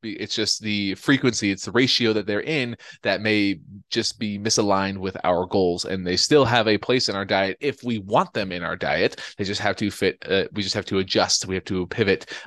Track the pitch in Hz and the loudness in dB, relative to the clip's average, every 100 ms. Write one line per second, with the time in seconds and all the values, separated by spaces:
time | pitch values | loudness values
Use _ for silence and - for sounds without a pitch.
0 | 113 - 107 - 104 - 107 104 98 92 | -10 -8 -6 -2 -2 -2 -2 0 -2 -2
1 | - 135 127 110 104 95 - 110 131 - | 2 4 4 2 0 -2 0 2 2 2
2 | 113 104 98 104 - 156 120 113 - - | 2 2 0 -2 -2 -2 -4 -8 -16 -6
3 | - 98 110 104 101 90 - 101 - 117 | -2 0 2 2 2 0 -8 -20 -4 -2
4 | 110 - 110 101 107 123 101 98 98 98 | -2 -4 -6 -4 0 2 2 2 0 -4
5 | 92 92 85 87 90 104 90 87 - 95 | -6 -2 0 2 2 2 4 2 -2 -4
6 | 90 92 - 147 123 120 110 104 - 127 | -2 0 4 4 6 4 4 2 2 0
7 | 117 98 98 98 95 95 143 135 123 113 | 0 -2 0 2 2 -2 -6 -4 -4 -4
8 | 95 131 185 120 95 87 82 87 76 78 | 0 0 2 -2 -4 -4 -6 -4 -2 2
9 | 110 - - - 98 104 101 - 104 - | 0 -2 -12 -6 -4 -2 -2 0 -2 0
10 | 98 - - 95 85 104 92 107 - 98 | -2 -2 -2 0 0 -4 -4 -4 -2 -2
11 | 95 107 92 - 95 92 - 95 87 - | 0 0 2 0 -2 -6 -2 -4 -2 0
12 | 98 92 - - | 2 0 -2 -16